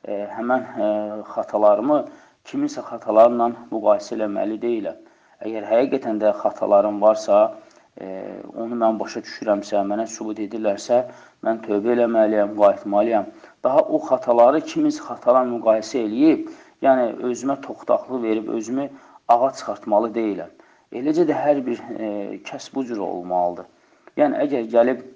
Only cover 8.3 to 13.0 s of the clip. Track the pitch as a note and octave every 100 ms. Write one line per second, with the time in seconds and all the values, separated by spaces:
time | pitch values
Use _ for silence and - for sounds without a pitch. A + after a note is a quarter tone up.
8.3 | G2 - - A2+ A#2+ A2+ A2 - A#2+ -
9.3 | - A2 G2+ - G#2 G2 G#2 A2+ - A2
10.3 | G#2+ G2+ A2+ G#2+ G2+ - A#2+ B2+ - -
11.3 | _ A2+ A2+ A2+ G2+ A2+ A#2+ A#2 A#2 G#2+
12.3 | G#2+ G2+ G#2+ G2+ G2 G#2 G2+